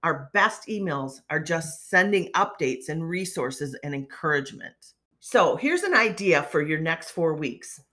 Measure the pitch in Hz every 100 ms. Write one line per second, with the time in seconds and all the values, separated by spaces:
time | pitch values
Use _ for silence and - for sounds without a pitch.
0 | 165 143 135 202 214 - - 214 185 139
1 | 135 - - 156 160 165 160 - - 185
2 | 196 196 180 175 196 - 135 - - 156
3 | 165 180 180 - 127 131 143 131 147 143
4 | 139 - 160 143 - 92 - - - _
5 | _ _ - 233 165 - 285 349 381 277
6 | 226 175 196 147 147 151 151 156 160 160
7 | - - 165 151 143 117 - - _